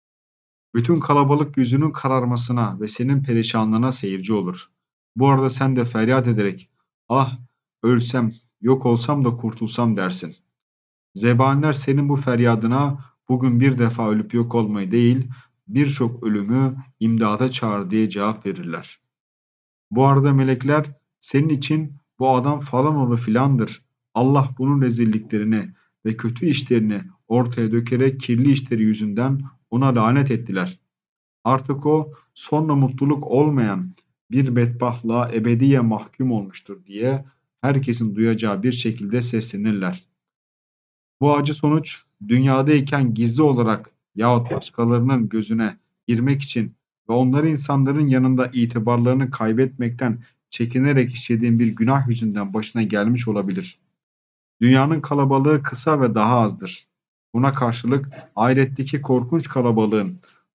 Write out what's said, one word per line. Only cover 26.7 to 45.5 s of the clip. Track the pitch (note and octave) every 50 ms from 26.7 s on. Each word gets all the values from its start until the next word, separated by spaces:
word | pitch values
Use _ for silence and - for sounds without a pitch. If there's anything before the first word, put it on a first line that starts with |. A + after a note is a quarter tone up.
| B2+ A#2 A2 G#2 G#2 G2 F2+ - - _ _
ortaya | - A2+ B2 B2 A#2+ A#2+ A#2+ A2+ A2
dökerek | A2+ A#2 A#2 A#2 B2+ A#2+ C3 C3+ C3+ -
kirli | - - A#2+ A#2 C3+ C#3+
işleri | C3+ C#3 - - B2 A2 A2
yüzünden | A2 G#2+ G#2+ G#2+ G#2+ G2+ A2 B2 C3+ C#3 C#3 C#3 - - _ _ _
ona | A2+ B2 C#3 C3+ B2
lanet | A#2 A2 A2+ C3 C#3+ C#3 C3+
ettiler. | A#2 - - - F#2+ F#2 F2+ F2+ - - _ _ _ _ _ _ _ _ _ _ _ _ -
Artık | A#2 C3+ C3+ C3+ - C#3 C#3+ D3
o | D3 D#3 D#3 D3+ D3+ - - _ _ _
sonra | - - - D#3 D3+ D#3 D#3 C#3+
mutluluk | C#3 C3+ B2 B2+ C3 C#3 C#3+ D3 C#3 -
olmayan | - A#2 C#3 D3 D#3 C#3+ C3 A2+ G#2 G2 F#2 F2+ F#2 - _ _ _ _ _ _ -
bir | A#2 C3+ C3+ B2+ A#2
bedbahtlığa | B2 A#2+ A#2+ A#2 - B2 B2 A#2+ - - A2+ A2+ B2 A#2+ A#2 A#2
ebediye | A2+ G#2+ A#2+ A#2+ A#2 C3+ C#3 C#3 B2+
mahkum | A#2 A2+ A2 G#2 - - _ - C3 B2+
olmuştur." | A#2 G#2 G2 F#2+ - - - - G2 F#2 F2+
diye | F#2+ G2 G#2 A#2 C3 C3+ C#3 C#3 - _ _ _ _ _ _
herkesin | - C#3 C#3 C3+ C3+ A#2+ A#2 A#2+ A#2 A2 G2
duyacağı | G#2+ A2+ A2+ A2+ G#2 A2+ G#2+ G2+ F#2+ G#2+
bir | B2+
şekilde | B2 B2 - A2+ A2 - G#2 G2 A#2 B2
seslenirler. | B2 B2 A#2+ A2 G#2+ - - G2 G#2 A2 G#2+ G2 F#2 F2+ F2+ - - _ _ _ _ _ _ _ _ _ _ _ _ _ _ _ _ _ _ _ _ _ _ -
Bu | C#3 C#3+ D3
acı | C#3+ C#3+ D3+ D3
sonuç | - - D3 D3+ D#3+ D3+ - - - _ _ _ - G2+
dünyadayken | G#2 A#2+ B2+ C3+ C#3 C3 C3+ C3+ D3 D3+ C#3+ B2+ C#3 D3 C#3 C3 A#2+ G#2+
gizli | A2 A#2+ A#2 A#2 C#3+ D#3
olarak | D3 C3 A#2+ A2+ A2 G#2+ - - - _ _ _ _ -
yahut | G2+ A2+ B2 B2 A#2 A#2+ -
başkalarının | - - - - - - A#2 A#2 A#2+ A#2+ A#2+ C3+ C3+ B2 A2+ -
gözüne | A2+ A2 G#2 G2+